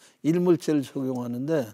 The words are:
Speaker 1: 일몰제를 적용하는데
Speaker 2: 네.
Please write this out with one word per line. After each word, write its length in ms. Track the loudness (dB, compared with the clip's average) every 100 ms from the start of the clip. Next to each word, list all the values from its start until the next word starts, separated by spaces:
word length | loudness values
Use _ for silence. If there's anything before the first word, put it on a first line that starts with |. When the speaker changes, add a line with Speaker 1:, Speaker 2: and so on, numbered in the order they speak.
| -20 _
Speaker 1:
일몰제를 600 | 0 2 4 2 2 0
적용하는데 840 | -2 -6 -4 -4 -6 -6 -2 -2
Speaker 2:
네. 40 | -2